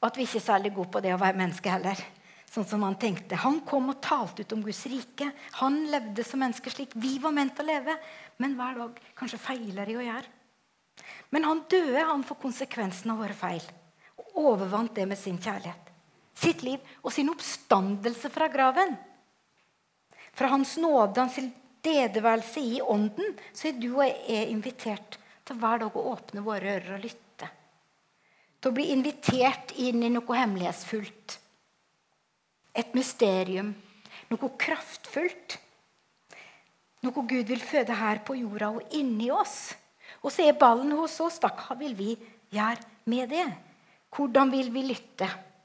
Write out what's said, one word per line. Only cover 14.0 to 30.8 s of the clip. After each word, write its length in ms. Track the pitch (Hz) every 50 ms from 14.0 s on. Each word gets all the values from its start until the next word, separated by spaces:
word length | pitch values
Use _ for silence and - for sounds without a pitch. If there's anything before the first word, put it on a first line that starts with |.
| _ - _ -
og 180 | - - - 359 302 294 226
overvant 400 | 190 190 185 190 208 233 226 226
det 120 | - 190 190
med 100 | 202 196
sin 220 | - 196 180 170
kjærlighet. 500 | - 226 202 202 - 170 175 - - - - _ _ _ _ _ _ _ _
Sitt 280 | - - - 330 - -
liv 160 | 247 262 269 - - - -
og 100 | _ 240 240
sin 140 | - 285 285 330
oppstandelse 1000 | - - - - - - - 233 196 190 196 202 202 196 233 240 - - 285
fra 160 | - 311 311 311
graven. 440 | 311 269 269 262 262 302 381 370 269 - - - - _ _ _ _ _ _ _ _ _ _ _ _ _ _ _ _ _ _ _ - - - - _
Fra 140 | - 254 277 269
hans 240 | 277 269 262 - 320
nåde, 400 | 330 330 302 262 214 202 196 240
hans 160 | 254 254 247 - 262 254 240 - - - _ _ _
tilstedeværelse 800 | 320 320 294 262 233 190 226 214 233 226 226 - - - 311 294
i 180 | 233 226 269
ånden, 540 | 175 - 220 208 208 214 208 - 370 427 339 - - - -
så 160 | - - 311
er 80 | 302 254
du 120 | 226 247 247 269
og 80 | 277 262
jeg 420 | - - - - 233 214 220 -
invitert 680 | 233 214 202 254 254 - - 226 208 196 - - - - - - - _ _
til 140 | - 277 233
hver 220 | 226 220 226 240 226
dag 120 | 214 208
å 140 | - - 240 247
åpne 280 | - - - - 202 202
våre 320 | 214 214 196 185 196 202 190
ører 200 | 175 175 190 196
og 60 | 196
lytte. 460 | 233 - - _ _ _ _ - 175 - - _ _ _ _ _ _ _ _ _ _ _ _ _ _ _ _ _ _ _ _
Til 120 | - 262
å 40 | 247
bli 120 | 247 294 - 285
invitert 800 | 262 254 302 285 - - - - 254 247 262 262 - - - - -
inn 240 | 254 254 240 233 233 233
i 20 |
noe 280 | 240 240 240 - 240 233
hemmelighetsfullt. 960 | 254 226 196 190 180 175 170 -